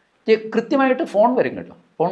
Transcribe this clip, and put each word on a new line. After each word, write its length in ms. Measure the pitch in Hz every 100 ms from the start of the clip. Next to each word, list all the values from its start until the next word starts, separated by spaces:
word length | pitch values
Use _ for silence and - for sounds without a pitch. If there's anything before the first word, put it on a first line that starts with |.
| _ _ -
ചെ-, 180 | 220 -
കൃത്യമായിട്ട് 500 | - - 277 269 - - 196
ഫോൺ 140 | 233 254
വരും 140 | 139 -
കേട്ടോ. 180 | 85 - _ -
ഫോൺ 120 | 170